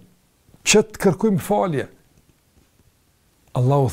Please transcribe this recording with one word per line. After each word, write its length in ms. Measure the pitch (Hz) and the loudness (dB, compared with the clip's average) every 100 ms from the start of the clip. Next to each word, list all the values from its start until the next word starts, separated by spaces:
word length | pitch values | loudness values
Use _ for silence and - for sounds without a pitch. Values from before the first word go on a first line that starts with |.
| - _ _ _ _ _ - | -16 _ _ _ _ _ 0
që 160 | 208 | 2
të 200 | 214 - | 2 -2
kërkojmë 400 | 196 - 220 180 | -2 0 0 -2
falje. 440 | - 208 196 135 - _ _ _ _ _ _ _ _ _ _ _ _ _ _ _ _ 135 | -2 -2 -2 -4 -8 _ _ _ _ _ _ _ _ _ _ _ _ _ _ _ _ -2
Allahu 320 | 127 143 131 | 2 2 0